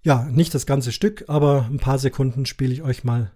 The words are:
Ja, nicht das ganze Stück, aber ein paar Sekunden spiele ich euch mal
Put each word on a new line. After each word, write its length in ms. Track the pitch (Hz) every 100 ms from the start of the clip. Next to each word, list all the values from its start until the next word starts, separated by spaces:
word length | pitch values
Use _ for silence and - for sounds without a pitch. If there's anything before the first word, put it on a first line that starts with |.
Ja, 220 | 165 135
nicht 320 | 139 127 165 139
das 100 | -
ganze 260 | 139 123
Stück, 340 | - 208 208 -
aber 400 | 147 147 143 117
ein 100 | 143
paar 200 | 135 139
Sekunden 460 | 131 - 131 123 131
spiele 280 | - 131
ich 80 | 127
euch 220 | 151 123
mal 280 | 123 120 104